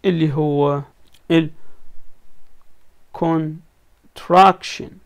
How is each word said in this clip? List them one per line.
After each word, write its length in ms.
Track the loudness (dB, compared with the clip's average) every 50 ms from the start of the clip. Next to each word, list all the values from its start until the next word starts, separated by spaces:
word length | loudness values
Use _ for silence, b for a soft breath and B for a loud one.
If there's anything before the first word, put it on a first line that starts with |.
| 0
اللي 280 | 0 2 2 0 0 0
هو 480 | 0 0 0 2 2 2 2 0 -2 -6 -10 _ _ -20 -20 -20 -20 _ 2
ال 180 | 2 2 2 0 -8 -8 -8 -8 -8 -8 -10 -8 -6 -6 -6 -6 -10 -12 -14 -14 -12 -12 -12 -12 -14 -18 -18 -20 -20 -20 -20 -20 -20 -20 -20 _ -8
contraction. 1700 | -4 -2 0 0 0 -2 -4 -8 -10 -16 _ _ _ _ _ _ _ _ -20 _ -20 -2 4 6 8 8 8 6 2 -8 -12 -12 -12 -14 -14 -16 -20 -20